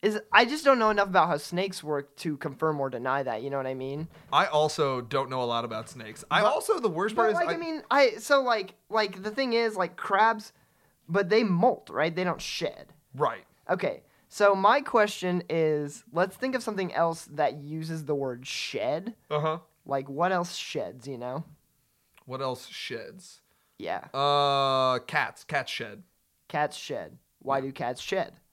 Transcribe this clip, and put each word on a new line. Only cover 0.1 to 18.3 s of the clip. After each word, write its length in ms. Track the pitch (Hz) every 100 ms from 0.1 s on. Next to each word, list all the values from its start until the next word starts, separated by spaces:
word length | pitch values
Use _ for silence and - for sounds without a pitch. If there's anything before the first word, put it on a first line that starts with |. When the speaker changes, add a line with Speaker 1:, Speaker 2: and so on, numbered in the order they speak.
| 214 -
Speaker 1:
I 120 | 202
just 200 | 240 302
don't 140 | 285 262
know 120 | 220
enough 180 | 208 202
about 200 | 185 165
how 80 | 151
snakes 440 | - 170 196 180
work 320 | 151 147 139 -
to 180 | 170 143
confirm 420 | 156 135 160 151
or 100 | 139
deny 320 | 123 127 139
that, 200 | 127 110
you 80 | 135
know 60 | 139
what 100 | 131
I 80 |
mean? 340 | 131 135 139 165 - -
Speaker 2:
I 140 | 143 -
also 540 | 151 151 - 143 147
don't 300 | 120 143 131
know 120 | 131
a 40 | 120
lot 180 | 117
about 240 | 117 110 113
snakes. 360 | 131 110 - -
I 120 | 156
Speaker 1:
But 100 | 214
Speaker 2:
also, 260 | 302 415 392
the 100 | 233
worst 280 | 165 202 220
part 120 | 220
Speaker 1:
but, 0 |
Speaker 2:
is 140 | 214 359
Speaker 1:
like, 20 |
Speaker 2:
I 60 |
Speaker 1:
I 20 | 233
mean, 260 | 330 311 -
I, 200 | 277 269 202
so, 240 | - 285
like, 320 | 254 226 185 - _
like, 320 | 220 208 185
the 80 | 202
thing 240 | 214 269
is, 200 | 233 233 214
like, 200 | 175 -
crabs, 560 | - 196 220 220 - _ _ _ _ _ -
but 200 | 180 190
they 120 | 214
molt, 460 | 233 175 233 - -
right? 240 | 82 160
They 100 | 165
don't 160 | 180 160
shed. 520 | - - 165 - - - _
Speaker 2:
Right. 300 | 131 143 110 - _ -
Speaker 1:
Okay. 320 | 185 165 90 _ _ _
So 260 | - 202
my 260 | 196 196 262
question 600 | - 240 208 - 185 180 -
is, 560 | 165 156 151 147 143 _
let's 240 | 165 190 -
think 180 | 262
of 80 | 254
something 300 | 233 202 185
else 320 | - 165 165 -
that 220 | 147 147 147
uses 420 | 143 160 160 165
the 100 | 147
word 320 | 147 135